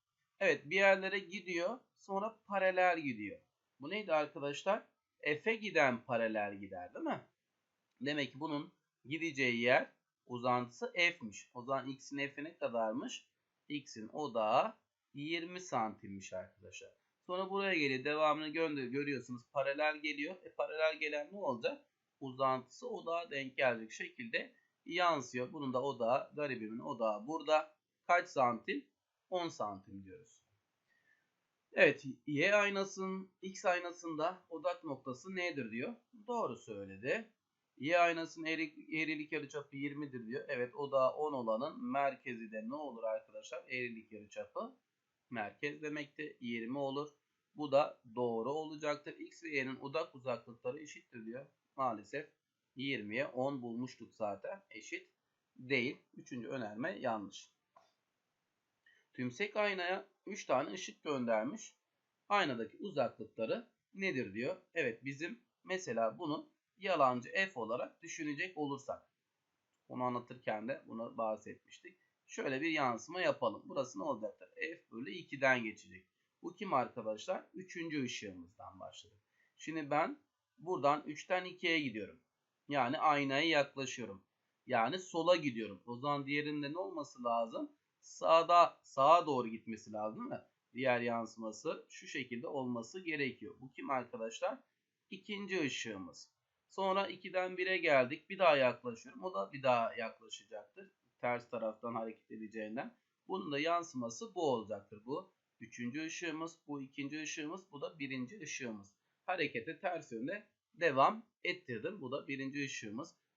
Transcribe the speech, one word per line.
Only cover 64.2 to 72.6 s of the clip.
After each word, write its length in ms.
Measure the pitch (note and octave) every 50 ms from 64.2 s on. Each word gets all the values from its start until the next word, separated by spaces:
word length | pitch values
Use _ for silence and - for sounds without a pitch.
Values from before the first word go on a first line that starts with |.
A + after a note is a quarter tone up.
| A#2 G2+ F#2+
diyor. 220 | G#2+ A#2+ D3 F#3 F#3 - _ -
Evet, 300 | E3 D3 B2 A2+ - B2
bizim 360 | C3+ C#3 C3+ D#3+ F#3 A#3 - _ _ _ _ -
mesela 540 | E3+ F#3 F#3 F#3 D3+ A#2 A2+ A2+ A2 G#2+ -
bunu 320 | F3 D3+ D3 E3 - - _ _ _ _ _ _
yalancı 520 | F#3 G3 F3+ D#3+ C#3+ B2+ B2+ B2 A#2+ -
F 300 | - - E3+ D3 - C3
olarak 420 | A2+ G#2+ A#2 C3+ F3+ - - _ -
düşünecek 560 | E3 - - D#3+ D3+ D3 C#3+ F3 F#3 F#3 D3+
olursak. 440 | D3+ C#3 C#3 C3+ - - - - - _ _ _ _ _ _ _ _ _ _ _ _ _ _ _ _ -
Onu 140 | C3 B2 B2
anlatırken 640 | B2 B2 B2 A#2+ - B2 B2 - - A2 G#2+ G#2+ A#2
de 140 | C#3 - -
bunu 300 | - A2+ A2+ A2+ A#2 -
bahsetmiştik. 800 | A2 A2+ A2 A2 G#2 - G2+ - - _ _ - - - F3+ - _ _ _ _ _ _
Şöyle 340 | - - - A3+ C#3+ C3 C3